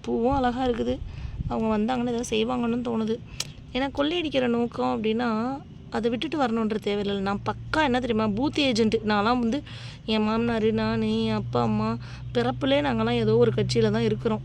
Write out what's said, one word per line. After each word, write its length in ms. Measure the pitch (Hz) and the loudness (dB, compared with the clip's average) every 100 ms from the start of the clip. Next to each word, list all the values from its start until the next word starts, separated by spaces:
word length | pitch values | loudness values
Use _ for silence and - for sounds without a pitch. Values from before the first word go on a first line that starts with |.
பூவும் 340 | - 240 233 | -2 0 2
அழகா 300 | 277 247 240 | 2 0 0
இருக்குது. 340 | 262 233 240 262 - - - - - | 0 0 -2 -2 -6 -10 -10 -6 -4
அவங்க 300 | 240 226 214 | -2 0 2
வந்தாங்கன்னா 300 | 220 254 247 | 0 0 0
ஏதாவது 160 | 233 240 | -2 -2
செய்வாங்கன்னு 500 | 220 220 254 240 240 | 0 0 0 0 -2
தோணுது. 380 | 247 226 220 233 - - - - - | -2 -2 -2 -4 -6 -10 -10 -10 -8
ஏன்னா 180 | 254 277 | -4 -2
கொள்ளையடிக்கிற 520 | 269 285 349 311 269 247 | 0 0 0 0 0 2
நோக்கம் 560 | 233 240 - 254 247 | 2 0 -2 -2 0
அப்படின்னா 580 | 220 220 240 214 240 269 - - - | 0 0 0 0 -2 -6 -10 -18 -8
அதை 200 | 233 226 | -2 0
விட்டுட்டு 280 | 233 294 311 | -2 -4 0
வரணுன்ற 360 | 254 226 220 | 0 2 0
தேவையில்லை. 480 | 214 208 208 202 202 | -2 -2 -2 0 -2
நான் 180 | 196 202 | -2 -2
பக்கா 380 | - 208 - 311 | -4 -6 -2 0
என்ன 180 | 302 247 | 2 2
தெரியுமா, 260 | 247 214 220 | 2 2 2
பூத் 320 | 202 285 - | 2 0 2
ஏஜென்ட். 380 | 277 214 220 226 | 2 4 4 2
நான்லாம் 340 | 214 208 208 247 | 2 2 2 2
வந்து 240 | 233 269 - - - - | 2 -2 -4 -12 -14 -12
என் 180 | - 220 | -2 0
மாமனார், 500 | 214 220 233 226 220 | 2 2 0 2 2
நான், 300 | 220 220 226 | 2 0 0
என் 320 | 220 220 220 | 0 0 0
அப்பா, 280 | 214 208 240 | 0 0 0
அம்மா 340 | 233 214 214 233 - - - | 2 2 0 -2 -6 -12 -4
பிறப்புலே 460 | 247 240 262 277 277 | 0 0 0 2 2
நாங்கள்லாம் 320 | 294 233 220 | 2 0 0
ஏதோ 240 | 240 214 226 | 2 4 6
ஒரு 160 | 233 220 | 4 4
கட்சியில 340 | 202 233 220 | 0 4 4
தான் 120 | 208 | 4
இருக்கிறோம். 380 | 226 214 233 214 | 2 0 0 -2